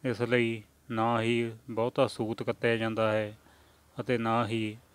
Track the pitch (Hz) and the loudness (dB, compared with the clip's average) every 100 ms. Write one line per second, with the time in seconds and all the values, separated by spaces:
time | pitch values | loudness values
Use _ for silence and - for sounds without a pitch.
0 | 135 107 117 123 117 113 107 _ - 113 | -4 -2 2 2 2 -2 -10 _ -8 0
1 | 113 117 113 117 117 110 - 113 120 135 | 2 2 2 2 0 -6 -8 -2 -2 2
2 | 127 - 110 117 117 113 120 117 113 110 | 0 0 -4 -2 -4 0 0 0 0 0
3 | 110 107 107 107 - - - _ _ - | 2 2 -2 -8 -20 -20 -20 _ _ -10
4 | - 120 113 113 110 113 110 110 _ | -2 0 2 2 2 -2 -4 -8 _